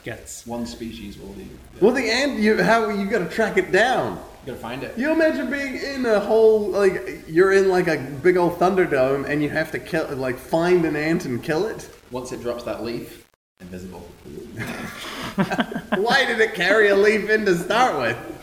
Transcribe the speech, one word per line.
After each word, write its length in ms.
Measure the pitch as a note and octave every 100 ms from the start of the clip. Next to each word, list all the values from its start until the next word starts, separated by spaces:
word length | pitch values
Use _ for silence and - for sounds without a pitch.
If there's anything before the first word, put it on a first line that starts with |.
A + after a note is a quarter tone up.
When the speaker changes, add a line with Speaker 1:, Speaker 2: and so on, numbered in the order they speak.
Speaker 1:
gets. 420 | B2 A2+ A2+ - A#2
Speaker 2:
One 200 | A#2+ A#2
species 500 | - A2+ A2 G2+ -
will 120 | G2
leave. 200 | G2 F#2+ - - -
Yeah. 40 |
Speaker 3:
Well, 120 | G3+
the 160 | C4+ A3+
ant, 280 | A#3+ C#4+ A3
you, 220 | G#3+ F#3
how, 280 | F3+ A3+ G#3+
you 200 | G3+ G3
gotta 200 | A3 E3+
track 280 | - G3+ F#3+
it 140 | E3
down. 460 | F3+ B3 G#3+ A#2+ F2 - - -
Speaker 2:
You 80 |
gotta 60 | A2+
find 240 | A2+ C3
it. 120 | B2 A3+
Speaker 3:
You 140 | D4
imagine 380 | D#4+ D#4+ C4 A#3+
being 260 | C#4+ C4+ -
in 280 | C#4 C4+ A#3+
a 140 | G3+
whole, 480 | G#3+ A3 A3 G#3+ G3+
like, 540 | F#3+ G3 F3 - - C#3+
you're 260 | D#3+ F#3+
in, 160 | G3 F#3+
like, 180 | F3+ E3+
a 100 | D3 C3 C#3
big 160 | F3+ F3+
old 220 | E3+ -
Thunderdome 680 | F3+ F#3+ D#3+ C#3 C3 C#3 -
and 140 | D3
you 80 | D3
have 220 | D#3 D#3
to 80 | C3
kill, 280 | - E3 C#3+ C3+
like, 220 | C3 B2+
find 480 | - E3 F3 F3+ E3
an 100 | D3+
ant 300 | D#3 E3 C#3+
and 160 | A#2+
kill 220 | D#3+ D#3 A3
it? 240 | - - - -
Speaker 2:
Once 200 | B2 B2+
it 100 | A#2
drops 220 | A#2 A#2
that 200 | A#2 G2+ A#2
leaf, 400 | A#2+ - - - _ _ _
invisible. 480 | F2+ F#2 F#2 F2 E2+ -
Speaker 3:
<laughs> 320 | - - - - - - - - - - - - - G3 - - - F#3+
Why 260 | A3+ C4 B3+
did 140 | A3
it 140 | G#3+
carry 340 | F3+ F3 A3 G#3
a 80 | G3
leaf 340 | G#3+ G#3+ G3
in 140 | A3 G3+
to 100 | E3+
start 420 | F3 A3 B3+ D3+
with? 180 | A#2 A#2 - -